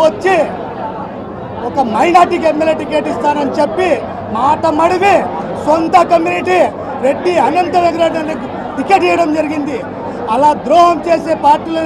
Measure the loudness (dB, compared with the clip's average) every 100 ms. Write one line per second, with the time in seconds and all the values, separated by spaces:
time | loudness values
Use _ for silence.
0 | 4 2 0 2 0 -4 -10 -8 -8 -8
1 | -10 -10 -12 -12 -12 -8 -4 -2 0 2
2 | 4 4 4 2 0 0 0 -2 -2 -2
3 | -2 -2 -2 0 -2 0 0 0 0 0
4 | -4 -10 -6 -2 0 2 0 2 2 2
5 | 4 2 0 -6 -6 -4 0 0 4 2
6 | 4 2 2 -2 0 2 2 -2 -10 -4
7 | -2 0 0 2 2 0 0 2 2 2
8 | 0 -2 -6 -6 -8 -8 -8 -6 0 2
9 | 2 2 0 0 -2 -4 -4 -6 -8 -10
10 | -10 -8 -2 2 2 2 2 4 4 2
11 | 0 0 0 2 4 2 0 -4